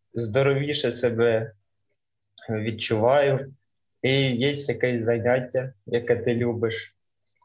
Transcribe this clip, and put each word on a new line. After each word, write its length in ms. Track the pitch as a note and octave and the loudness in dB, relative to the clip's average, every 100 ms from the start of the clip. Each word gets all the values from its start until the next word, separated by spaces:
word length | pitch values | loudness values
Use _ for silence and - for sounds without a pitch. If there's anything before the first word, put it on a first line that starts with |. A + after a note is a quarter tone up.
| _ | _
здоровіше 800 | - A2+ G#2 C#3 C#3 C#3+ D3 B2 | -8 -2 2 2 2 0 -2 -2
себе 600 | A#2 B2 A2+ A#2 A2 A2+ - _ _ _ _ _ _ _ _ - | 0 -2 2 2 2 -2 -10 _ _ _ _ _ _ _ _ -6
відчуваю, 1040 | A2 G#2+ G#2 - A2 A#2 C#3+ C#3 C3+ C3+ - _ _ _ _ | -4 -4 -6 -2 2 4 4 4 0 -4 -14 _ _ _ _
і 80 | B2 C3+ C3+ A#2+ | 0 2 2 0
є 140 | C3+ | 0
якесь 520 | C#3+ - A#2+ B2+ A#2+ | -2 -4 -2 0 0
заняття, 680 | A2 A#2 A#2+ B2+ B2 - C3 - - | 0 0 2 0 0 -4 -6 -10 -4
яке 300 | A#2+ - A#2+ | -2 0 0
ти 180 | B2 | 0
любиш. 600 | A#2 A#2+ A#2 A2+ - - _ _ _ _ _ | 0 0 -2 -2 -4 -12 _ _ _ _ _